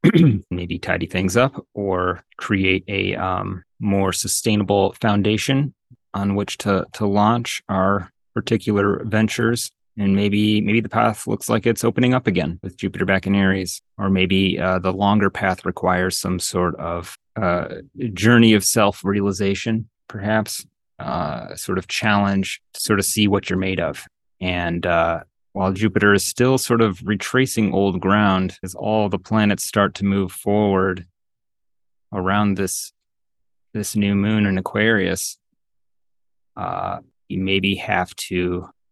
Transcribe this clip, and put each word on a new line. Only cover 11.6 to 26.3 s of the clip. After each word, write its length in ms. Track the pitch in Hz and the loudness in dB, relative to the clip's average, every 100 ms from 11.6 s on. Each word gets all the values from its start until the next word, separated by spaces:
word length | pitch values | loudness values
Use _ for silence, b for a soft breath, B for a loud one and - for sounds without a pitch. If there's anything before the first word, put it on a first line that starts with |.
| 120 | 0
it's 180 | 113 | 0
opening 300 | 113 101 123 | 0 2 2
up 120 | 127 117 | 2 0
again 320 | 90 78 85 | 0 -2 -6
with 140 | 92 - | -12 -8
Jupiter 280 | 95 - | -6 -4
back 220 | 95 95 95 | 0 0 2
in 80 | |
Aries, 480 | 98 95 95 92 - - - | 2 2 0 -4 -10 -16 -6
or 100 | 98 | 0
maybe, 500 | 95 92 95 95 - | 2 2 2 2 0
uh, 200 | 92 92 | 0 0
the 140 | 92 | -2
longer 380 | 92 101 104 98 | 0 2 2 2
path 340 | - 98 90 | 0 -2 -2
requires 520 | 92 - 90 90 92 - | -6 -4 -2 0 -2 -4
some 220 | 95 92 | -4 -4
sort 340 | - 90 90 - | -4 -2 -2 -2
of, 400 | 82 85 87 - _ - | -8 -8 -10 -18 _ -4
uh, 400 | 92 87 73 - - - 123 | -2 -2 -4 -12 -16 -10 -8
journey 420 | 92 107 120 117 | 0 6 8 8
of 100 | 107 | 6
self-realization, 1200 | - 117 101 - 98 101 98 95 98 98 113 113 110 _ - | 4 2 2 0 -2 0 0 0 -2 -2 -4 -4 -6 _ -16
perhaps, 580 | 104 101 110 107 - - _ _ - | -8 -2 -2 -2 -8 -14 _ _ -14
uh, 560 | 73 - 76 62 50 | -8 -6 -6 -8 -12
sort 240 | - - 92 | -12 -6 -4
of 100 | - | -4
challenge 720 | - 113 101 101 98 92 - _ | -2 2 2 2 0 -2 -8 _
to 80 | - | -8
sort 180 | - 101 | 0 0
of 60 | |
see 240 | - 107 104 | 0 0 2
what 200 | 98 - | 2 0
you're 100 | 92 | -4
made 220 | 95 92 | -2 -2
of. 240 | 80 73 - _ _ _ | -4 -4 -14 _ _ _
And, 440 | 92 90 85 85 87 | -4 -2 -2 -2 0
uh, 340 | 85 82 82 - _ _ | 2 2 -2 -8 _ _
while 200 | 98 95 | -4 -2
Jupiter 400 | 95 107 - 104 | 0 0 4 6
is 140 | 101 | 4
still 320 | - | 2